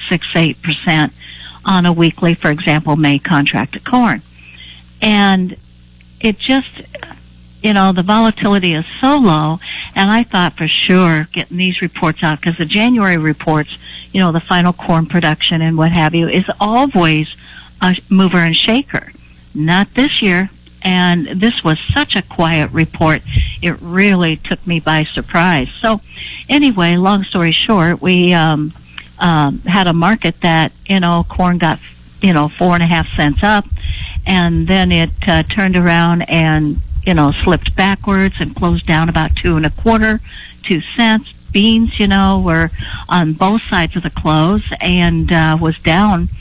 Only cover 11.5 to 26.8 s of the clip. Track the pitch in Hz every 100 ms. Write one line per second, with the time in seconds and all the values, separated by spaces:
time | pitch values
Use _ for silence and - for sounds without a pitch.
11.5 | 175 185 180 175 - 165 165 165 151 175
12.5 | 165 156 196 233 240 196 170 156 147 165
13.5 | 156 151 - - - - 190 180 165 -
14.5 | 180 175 - - 165 160 175 160 156 -
15.5 | 165 160 160 165 175 156 170 165 190 -
16.5 | - 208 240 277 190 165 156 151 - -
17.5 | - - - 185 180 - 190 190 180 165
18.5 | 160 - 240 - - - - - - -
19.5 | 143 160 180 202 - 294 - 208 180 196
20.5 | - - - 190 180 180 175 147 180 226
21.5 | - 170 156 - 285 294 196 - - 165
22.5 | 160 139 151 160 - 160 147 - - -
23.5 | - 170 - 170 185 202 185 165 151 -
24.5 | 175 180 180 156 156 156 139 120 170 180
25.5 | 151 127 - 220 208 - - - - -
26.5 | 285 285 196